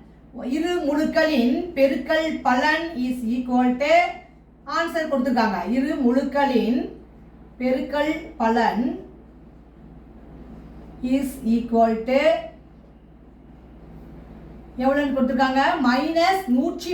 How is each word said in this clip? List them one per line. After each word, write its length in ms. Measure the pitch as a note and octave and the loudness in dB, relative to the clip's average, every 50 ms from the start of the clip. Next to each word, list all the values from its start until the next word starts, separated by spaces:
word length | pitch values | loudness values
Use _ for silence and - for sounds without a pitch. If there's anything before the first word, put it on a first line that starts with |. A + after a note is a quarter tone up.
| - - - - - - - - G#3 B3 C#4 | -20 -20 -20 -20 -20 -20 -16 -10 -6 -4 -4
இரு 180 | D#4 E4 F4+ F4+ F4 D4+ | -2 -2 -2 -2 -2 -2
முழுக்களின் 720 | C#4 D4 D4+ D#4 - - D#4+ D#4 D#4 D4 A#3+ A3+ B3+ D4+ F4 F4 - - C4+ | -2 0 0 0 0 2 2 2 2 2 2 2 2 0 0 -4 -4 0 2
பெருக்கல் 500 | C4+ - D#4+ - - - D#4+ D#4 D#4+ D#4 - - - B3+ | 2 2 2 0 -2 -2 0 0 0 -2 -4 -2 0 0
பலன் 380 | B3 C4 D4 D4+ D#4 D#4+ E4 E4 - B3 B3 | 2 2 2 2 0 0 -2 -6 -6 -4 -4
is 120 | B3+ B3+ B3 A3+ A3 B3 | -4 -4 -4 -4 -4 -4
equal 340 | B3+ B3 B3 B3 B3 B3+ B3 B3 - | -4 -2 0 2 2 2 2 2 0
to 120 | C#4+ D4+ E4 F4 F4 F4 - - - - - - - _ - - - C#4 D4+ | 2 4 4 4 4 2 -4 -10 -16 -20 -20 -20 -20 _ -20 -20 -12 -6 -4
ஆன்சர் 340 | D#4+ E4+ E4 - E4 D#4 D4+ | -4 -4 -2 -2 -4 -2 -2
கொடுத்துருக்காங்க. 480 | C#4 B3 B3+ C#4 A#3 A#3 A3 G#3 F#3+ F#3+ G3 G#3 B3 | 0 0 0 0 2 2 2 0 0 -2 -4 -2 -2
இரு 180 | C4 C#4 D4+ D#4+ D4 B3 | 0 0 -2 0 0 2
முழுக்களின் 760 | A#3+ B3+ C#4 - - - C#4+ C#4 C4 B3 G#3+ G3+ A3 B3+ - F4 - - - - - - - - - - - - - - - | 2 2 2 0 0 0 0 2 2 2 2 2 2 0 -2 -2 -6 -10 -16 -20 -20 -20 -20 -20 -20 -20 -20 -20 -18 -10 -4
பெருக்கல் 540 | B3 B3+ C4 C#4+ D4 - C#4 D4 D4 D#4 D#4 - - - - - | -2 -2 0 -2 -2 -2 -2 -2 0 0 -2 -4 -8 -10 -4 -2
பலன் 420 | A#3 A3+ A#3 A#3 A3 - - G#3 A#3+ D#4+ F4 - - - - - - - - - - - - - - - - - - - - - - - - - - - - - - - - - - - - - - - - - B3+ B3+ C4 | 0 2 2 2 2 2 0 0 -2 -2 -4 -6 -12 -16 -20 -20 -20 -20 -20 -20 -20 -20 -20 -20 -20 -20 -20 -20 -20 -20 -20 -20 -20 -20 -20 -20 -20 -20 -20 -20 -20 -20 -20 -20 -18 -20 -20 -20 -20 -20 -12 -6 -4 -2 0
is 140 | C#4 C#4+ - - - - A3+ A#3 | 0 0 -2 -6 -4 -2 0 0
equal 380 | A#3 A#3 - A3+ A3+ A3+ A3+ A3 A3 - B3+ | 0 0 2 2 4 4 4 2 -2 -2 0
to 120 | B3+ C#4+ D4+ D#4+ E4 - - - - - - - - - - - - - - - - - - - - - - - - - - - - - - - - - - - - - - - - - - - - - - - - B3 | 2 4 4 4 2 2 -2 -8 -16 -20 -20 -20 -20 -20 -20 -20 -20 -20 -20 -20 -20 -20 -20 -20 -20 -20 -20 -20 -20 -20 -20 -20 -20 -20 -20 -20 -20 -20 -20 -20 -20 -20 -20 -20 -20 -20 -20 -20 -20 -20 -20 -14 -6 0
எவ்வளவுன்னு 320 | B3+ C4 C#4+ D4 C#4+ C4+ C4+ | 2 2 2 2 2 0 2
கொடுத்துருக்காங்க? 480 | C4 B3 - B3+ B3+ C4+ C4 C4 C4+ C#4+ E4+ F4 D#4+ B3+ | 2 2 2 2 2 2 4 4 4 2 2 2 2 2
மைனஸ் 560 | A#3+ B3 C4+ D4+ E4 E4 E4 E4+ F#4+ F#4+ G4 F#4+ - B3 | 2 2 2 0 0 2 2 4 4 2 2 0 0 2
நூற்றி 340 | B3+ D#4 F4 F4+ - - E4+ | 2 2 0 -2 -4 -4 -4